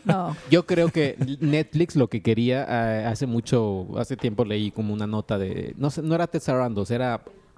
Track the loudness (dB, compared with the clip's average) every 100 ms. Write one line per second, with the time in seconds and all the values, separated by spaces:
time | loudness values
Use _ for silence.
0 | 2 0 0 -4 4 4 4 2 2 2
1 | 0 0 -4 0 2 2 0 0 2 2
2 | 2 2 2 2 2 0 0 0 0 0
3 | -2 -2 -2 -2 2 2 2 -2 -4 -6
4 | -6 -2 -2 0 0 0 -2 -4 -4 -4
5 | -2 -4 -2 -2 -2 -4 -8 -4 -4 -2
6 | -2 -2 -2 -4 0 0 0 -2 -2 -2
7 | -2 -4 -8 -20 _